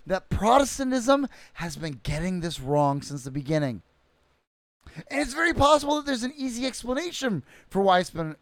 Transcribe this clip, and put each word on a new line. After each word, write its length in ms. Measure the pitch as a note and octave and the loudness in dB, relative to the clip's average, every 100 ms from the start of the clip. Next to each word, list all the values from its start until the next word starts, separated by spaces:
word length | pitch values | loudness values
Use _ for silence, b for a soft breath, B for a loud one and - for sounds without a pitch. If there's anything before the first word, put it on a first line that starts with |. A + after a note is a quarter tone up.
| - | -4
that 240 | F#3 - | -4 -2
Protestantism 1000 | - G#3 C4 C4+ - C4 C4 A#3 C#4 C4+ b b | 0 6 6 4 -2 -2 0 4 2 2 b b
has 220 | - E3+ C#3+ | -10 -10 -8
been 240 | D#3+ B2+ | -10 -8
getting 360 | - D3+ F3 F#3 | -6 -4 -2 -4
this 200 | E3+ D3 | -4 -6
wrong 420 | C3 D3 C#3+ C#3 | 0 2 2 0
since 220 | C#3 C#3+ | -6 -10
the 80 | C3 | -8
beginning. 500 | C#3 C3+ D#3 C#3+ G#2 - _ _ _ _ _ _ _ _ _ B B - | -6 -2 0 0 -4 -14 _ _ _ _ _ _ _ _ _ B B -8
And 120 | C#4 | -4
it's 120 | C#4+ | -4
very 200 | C#4+ E4 | 0 0
possible 420 | D4+ C#4+ D4+ C#4+ D4+ | 4 6 6 4 -2
that 100 | C#4+ | -2
there's 180 | B3+ | -4
an 100 | B3+ D4+ | -4 -6
easy 280 | C4 A#3 C4 | -8 -4 -6
explanation 760 | - A#3 C4 F4 - C4 F3 b b b | -6 -4 -4 -4 -4 -2 -2 b b b
for 120 | F#3 | 2
why 180 | G3 F3+ | 4 4
it's 100 | F3+ | 2
been 260 | D#3+ D#3+ D3+ | -6 -8 -10